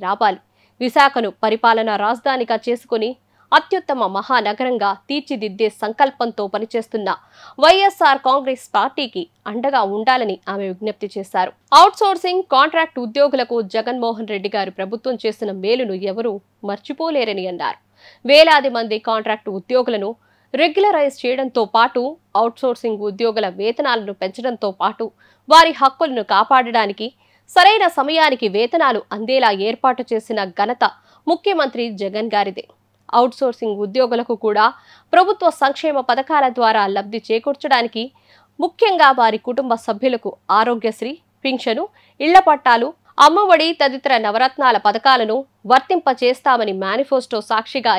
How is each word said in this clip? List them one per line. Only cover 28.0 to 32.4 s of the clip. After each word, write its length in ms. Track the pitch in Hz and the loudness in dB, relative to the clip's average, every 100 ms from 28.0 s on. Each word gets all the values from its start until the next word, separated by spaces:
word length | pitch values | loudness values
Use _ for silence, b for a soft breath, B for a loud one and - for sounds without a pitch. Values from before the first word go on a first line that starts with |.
| 269 320 311 254 214 | 0 2 2 2 -2
వేతనాలు 460 | 196 240 339 285 226 - 208 | -2 0 2 2 0 -6 -10
అందేలా 340 | 220 262 233 196 202 | -2 2 2 0 -4
ఏర్పాటు 360 | 233 262 240 240 | -2 -2 -2 -4
చేసిన 280 | 220 - 220 196 175 | -6 -4 -6 -6 -4
ఘనత 240 | 208 247 208 - b b - | -4 0 -2 -2 b b -4
ముఖ్యమంత్రి 580 | 339 403 349 269 240 233 196 | -2 -2 -2 -2 -4 -8 -6
జగన్ 300 | 196 208 226 | -8 -6 -4
గారిదే. 300 | 208 | -2